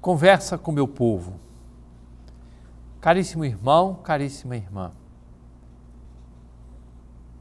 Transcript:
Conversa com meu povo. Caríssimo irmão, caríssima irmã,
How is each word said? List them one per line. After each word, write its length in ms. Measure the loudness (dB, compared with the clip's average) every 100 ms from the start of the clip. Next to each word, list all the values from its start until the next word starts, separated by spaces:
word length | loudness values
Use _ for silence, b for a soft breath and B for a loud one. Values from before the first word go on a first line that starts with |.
Conversa 540 | 0 4 6 6 2 -8
com 120 | -4
meu 160 | -2 -2
povo. 540 | 0 0 0 -6 -16 -20 -20 -20 -20 -20 -20 -20 -20 -20 b b b b b -20 -2
Caríssimo 420 | 2 2 2 -4
irmão, 520 | -4 -2 2 4 4
caríssima 600 | -4 -4 -4 -4 -8 -10
irmã, 380 | -10 -10 -10 -10 -12 -20 -20 -20 -20 -20 -20 -20 -20 -20 -20 -20 -20 -20 -20 -20 -20 -20 -20 -20 -20 -20 -20 -20 -20